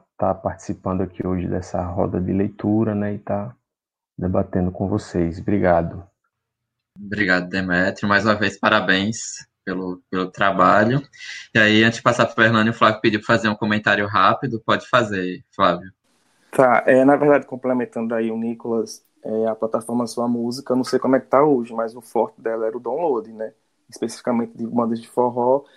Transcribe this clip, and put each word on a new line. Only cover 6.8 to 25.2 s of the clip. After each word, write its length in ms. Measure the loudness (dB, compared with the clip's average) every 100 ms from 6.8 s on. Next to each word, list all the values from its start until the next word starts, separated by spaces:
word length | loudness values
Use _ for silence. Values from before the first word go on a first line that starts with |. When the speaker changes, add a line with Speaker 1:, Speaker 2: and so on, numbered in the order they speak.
| _ -18
Speaker 2:
Obrigado, 460 | -8 -2 0 0 0
Demetrio. 640 | -4 -2 0 0 -2 0
Mais 160 | 2 2
uma 100 | 0
vez, 240 | -2 0
parabéns 880 | 0 2 2 0 0 -6 -10 -14 -18 _
pelo, 380 | -10 -8 -8 -10 -8
pelo 180 | -6 -4
trabalho. 720 | -2 0 4 4 6 4 0 -4 -16 -16 -16 -2 2
E 40 |
aí, 220 | 4 6
antes 180 | 4 2
de 40 |
passar 220 | 2 2 2
pro 100 | 4
Fernando, 320 | 4 4 2
o 60 |
Flávio 260 | 4 2 4
pediu 220 | 2 0
pra 60 | 2
fazer 200 | 2 2
um 80 | -2
comentário 500 | -2 0 2 0 0
rápido. 560 | 2 4 2 -2 -4 -2
Pode 200 | -2 2
fazer, 520 | 0 0 -2 -4 -8 _ 0
Flávio. 340 | 2 0 -6 _ _ _ _ _ _
Speaker 3:
Tá, 320 | 4 4 4 4
é, 200 | 6 6
na 100 | 4
verdade, 300 | 4 2 0
complementando 680 | -8 -4 -4 -4 -6 -4
aí 160 | -2 -4
o 80 | -4
Nicolas, 680 | -6 -8 -4 -4 -4 -10 _ _
é, 240 | -6 -2 -2
a 80 | -2
plataforma 520 | -4 -4 -4 -4 -4
Sua 200 | -4 -4
Música, 460 | -2 -4 -6 -2
eu 40 | -2
não 60 |
sei 160 | 0 -2
como 160 | 2 0
é 60 |
que 60 | 2
tá 140 | 4
hoje, 320 | 4 2 -2
mas 220 | -6 -6 -8
o 60 |
forte 400 | -6 -2 -2 -4
dela 260 | -6 -4 -4
era 80 | -6
o 60 |
download, 500 | -6 -4 -2 -2 -6
né? 220 | -10 -12 -14 _ _ _
Especificamente 640 | -10 -10 -6 -4 -2 -4 -8
de 120 | -6
bandas 340 | -2 -2 -4
de 60 | -6
forró, 560 | -2